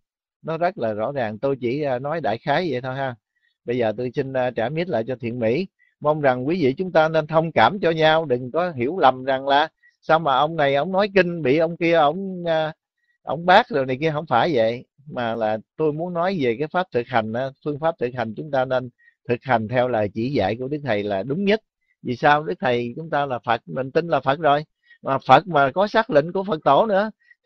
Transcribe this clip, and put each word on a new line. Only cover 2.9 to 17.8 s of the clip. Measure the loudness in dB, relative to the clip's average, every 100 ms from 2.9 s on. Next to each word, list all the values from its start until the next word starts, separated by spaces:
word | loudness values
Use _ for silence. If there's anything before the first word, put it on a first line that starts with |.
ha. | -6 -6 -8 _ _ _ _
Bây | -6 -2
giờ | -2 -2
tôi | -4
xin, | -4 -4
à, | -2 -2
trả | -2 -4
mic | -4 -2
lại | -4 -4
cho | -6
Thiện | -6 -2
Mỹ. | 0 0 -4 _ _ _
Mong | -2 2
rằng | 2 0 -2
quý | 0
vị | 0 0
chúng | 0
ta | 2 4
nên | 0 0
thông | 0 0
cảm | 4 2 4
cho | -2
nhau, | 4 4 4
đừng | 2 -2 -2
có | -4 -4 -2
hiểu | -4 4
lầm | 2 4
rằng | -2 -2 2
là | 2 2 -4 _ _
sao | 2 2
mà | 4 2
ông | 2 2
này | 2
ông | 2 0
nói | 0 2
kinh | 2 2 0
bị | 0 2
ông | 0 0
kia | 2
ông, | 4 4 0 -6 -6 -2
à, | -2 -2 -8 _ _ _ _
ông | -8 -2 6
bác | 6 6
rồi | -2 -2
này | -2
kia, | -2
không | -2 0
phải | 2 4
vậy. | 2 2 0 -10 _ -12
Mà | -6 -4
là | -2 -2 -2 -8 -2
tôi | -2
muốn | -2 -6
nói | -4 -2 0
về | 0 -2
cái | -2
pháp | -4 -2
thực | -4 0
hành | -2 -2
á, | -4 -6 -8
phương | -8
pháp | -4